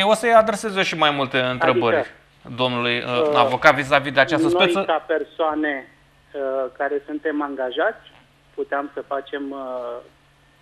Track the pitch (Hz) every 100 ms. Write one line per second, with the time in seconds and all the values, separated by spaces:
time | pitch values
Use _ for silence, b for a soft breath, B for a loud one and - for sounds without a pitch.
0 | 202 214 240 226 220 202 220 190 175 165
1 | 151 143 127 131 127 127 160 120 117 151
2 | - - _ _ 135 120 127 120 120 120
3 | - 120 151 127 131 127 156 139 135 143
4 | 139 135 135 156 165 175 190 180 180 156
5 | - 156 143 - 160 151 151 135 123 _
6 | _ _ _ 143 135 135 127 - 143 143
7 | - 151 160 147 143 135 127 131 208 -
8 | - - _ _ _ - 135 143 143 135
9 | - 139 - 143 139 139 131 127 120 120
10 | - _ _ _ _ _